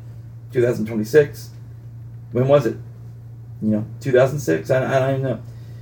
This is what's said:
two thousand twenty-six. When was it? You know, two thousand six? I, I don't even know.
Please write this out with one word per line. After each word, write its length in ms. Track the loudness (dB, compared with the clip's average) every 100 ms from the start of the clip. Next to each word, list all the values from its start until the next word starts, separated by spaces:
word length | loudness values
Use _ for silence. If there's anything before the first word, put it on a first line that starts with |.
| -14 -16 -16 -16 -6
two 80 | 2
thousand 240 | 2 2 -2
twenty-six. 640 | -2 4 6 6 2 -14 -16 -16 -16 -16 -16 -16 -16 -4
When 160 | 2 6
was 180 | 6 4
it? 120 | -2 -10 -16 -16 -16 -16 -16 -16 -4
You 80 | 0
know, 140 | 0 -2 -6
two 120 | 2
thousand 260 | 6 6 2
six? 300 | 0 0 2
I, 60 | 2
I 220 | 4 2
don't 100 | 2 0
even 40 |
know. 180 | 0 -4 -6 -16 -16 -16